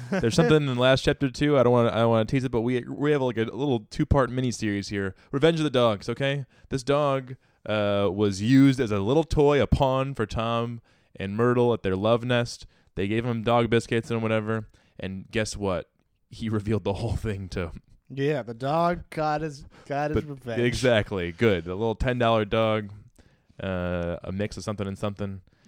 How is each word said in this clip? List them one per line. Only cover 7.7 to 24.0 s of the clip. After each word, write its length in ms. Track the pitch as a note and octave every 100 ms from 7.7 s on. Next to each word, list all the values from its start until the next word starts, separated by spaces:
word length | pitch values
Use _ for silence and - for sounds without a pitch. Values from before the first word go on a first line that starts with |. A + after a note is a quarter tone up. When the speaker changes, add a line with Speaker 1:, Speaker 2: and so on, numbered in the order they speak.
| G#2+ G#2 G2+ G2+
Speaker 2:
was 300 | G2 G#2+ F#2+
used 400 | G#2+ C3+ C#3 C3
as 100 | A#2
a 80 | G#2
little 260 | G2 D3
toy, 360 | D#3+ D#3+ C#3+ C#3+
a 60 | G#2
pawn 480 | - C3+ C3 C3+
for 100 | C3
Tom 560 | G#2+ A#2+ A2+ A#2 A#2+ A#2 - _ _ -
and 200 | G2 G#2
Myrtle 380 | A#2+ B2 A#2+
at 80 | A2
their 140 | G2 F#2+
love 280 | G#2+ A#2
nest. 420 | A#2+ B2 A#2+ - - _ _
They 120 | - G2
gave 180 | A2 B2
him 160 | A#2
dog 260 | A2 A#2+ A#2
biscuits 420 | A#2 - A#2 -
and 120 | A#2
whatever. 460 | A2 A2 G#2+ A2 A2 _ _ -
And 320 | F#2+ F#2+ -
guess 240 | A2+ G#2+ -
what? 320 | G2 F2 - _ _ _ _
He 180 | - A2+
<laughs> 20 |
revealed 340 | A2 G2+ G#2+
the 100 | F#2+
whole 220 | G2 A2+ -
thing 320 | A2 G2 F#2+
to 100 | G2+ E2+
him. 140 | - - _ _
Speaker 1:
Yeah, 300 | C3 C#3 D3
the 120 | G#2+
dog 480 | A2+ C3+ D#3+ E3+ F3 -
got 320 | - D3+ D3+
his, 240 | D#3 C#3 - - -
got 240 | C#3+ D3
his 100 | D3
Speaker 2:
But 60 | D3
Speaker 1:
revenge. 320 | C3+ B2 A#2
Speaker 2:
exactly. 680 | B2 A2+ B2+ A2+ G2+ G2+ F2
Good. 340 | E2+ A#2 F#2+ F2
A 80 |
little 200 | F#2 A2+
ten 240 | G#2+ B2+ B2
dollar 280 | A#2 A2+ G#2
dog, 440 | A2+ A2 A2 G#2 G#2 - _ _ _ _ -
uh, 540 | F#2+ F#2 F2+ F2+